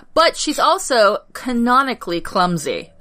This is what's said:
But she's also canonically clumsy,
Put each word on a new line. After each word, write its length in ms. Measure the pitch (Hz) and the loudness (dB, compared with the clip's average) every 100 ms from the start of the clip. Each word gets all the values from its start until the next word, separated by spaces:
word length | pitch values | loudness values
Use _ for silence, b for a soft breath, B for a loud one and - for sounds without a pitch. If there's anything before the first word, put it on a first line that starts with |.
| B | B
But 240 | - 330 - | 2 2 0
she's 220 | - 285 | -6 0
also 580 | 294 370 - 247 202 208 _ | 0 0 0 2 4 2 _
canonically 880 | - 247 240 233 254 269 226 - 170 | -10 -4 -2 2 2 2 -4 -6 -6
clumsy, 680 | - 196 180 170 139 90 - - | -2 0 0 0 -4 -6 -8 -14